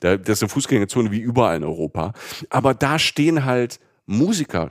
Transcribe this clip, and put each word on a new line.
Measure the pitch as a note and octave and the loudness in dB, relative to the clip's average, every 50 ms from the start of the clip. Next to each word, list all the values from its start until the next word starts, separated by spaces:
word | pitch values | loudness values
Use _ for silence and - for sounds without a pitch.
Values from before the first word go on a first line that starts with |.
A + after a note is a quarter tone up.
Da, | F2 F2 F#2+ | 0 2 2
das | G2 F#2 G#2+ G#2+ - | 2 2 0 0 0
ist | A2+ | 0
eine | G#2 | -2
Fußgängerzone | - C#3+ - - C3+ G#2+ G2+ - - C3 A#2 G#2+ G2+ | -2 -4 -2 0 0 0 0 0 0 0 0 0 0
wie | A2+ | -2
überall | A2+ B2 A#2 B2+ A#2 F#2+ E2 | -2 0 2 2 2 2 2
in | D#2+ D2 | 0 -2
Europa. | D#2 E2 E2 D#2+ D2+ - E2 D#2+ G2+ - - - - - - - - | -4 -4 -4 -4 -4 -4 -4 -4 -4 -6 -10 -14 -14 -14 -14 -10 -4
Aber | - C3 - C3+ B2+ | -2 2 2 2 2
da | - D3 C#3 D3+ D#3+ | 2 0 0 0 0
stehen | - - - - D3 E3 E3 D#3 C3 | 0 -2 0 0 2 2 2 2 2
halt | C3 B2 B2 B2 A#2+ - - _ _ _ _ _ | 0 0 0 0 -2 -6 -10 _ _ _ _ _
Musiker, | - G2 A2+ D3+ G3 A3+ F3 C#3 - - F2 D#2+ - | -2 0 2 2 2 2 0 -2 -2 -2 -4 -4 -4